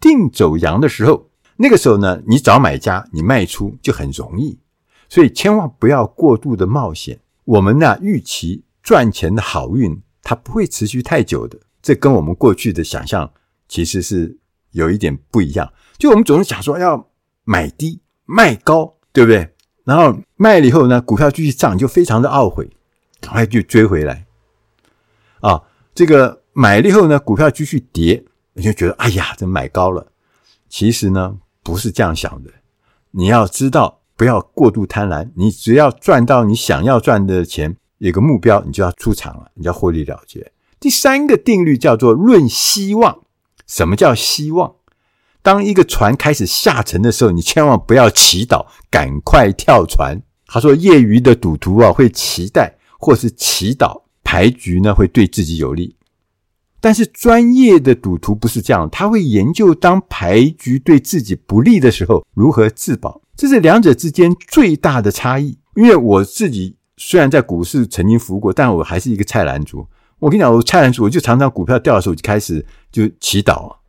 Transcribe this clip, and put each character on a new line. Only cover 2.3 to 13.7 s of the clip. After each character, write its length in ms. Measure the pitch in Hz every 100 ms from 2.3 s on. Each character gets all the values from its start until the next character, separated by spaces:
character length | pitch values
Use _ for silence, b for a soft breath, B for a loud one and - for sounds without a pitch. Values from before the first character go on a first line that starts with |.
| 127
找 220 | 131 117
买 180 | 107 69
家， 300 | - 92 -
你 100 | 78
卖 240 | 87 131 90
出 320 | - 101 -
就 120 | -
很 180 | - 69
容 300 | 69 58 90
易。 180 | 139 - _ _ _ _ _
所 140 | -
以 80 | 143
千 260 | - 202 214
万 140 | 147 -
不 80 | 117
要 180 | 143
过 320 | - - 165 113
度 200 | 143 107
的 100 | 92
冒 260 | 139 110
险。 280 | 76 - - _ _
我 160 | - 107
们 180 | 98 135
呢， 180 | 156 101
预 180 | 196 156
期 440 | - - 82 98 _ _
赚 280 | - 202 117
钱 220 | - -
的 80 | 110
好 360 | - - 65 113
运， 260 | 104 78 - _
它 100 | -
不 160 | 120 -
会 160 | 220 190
持 180 | -
续 160 | 107 127
太 220 | 120 160
久 240 | 113 65 62
的。 100 | - _ _
这 140 | -
跟 180 | 131 139
我 80 | 120
们 140 | 76
过 180 | - 127
去 200 | 92 117
的 100 | 85
想 240 | 82 - -
象 240 | 98 71 _ _ _
其 160 | _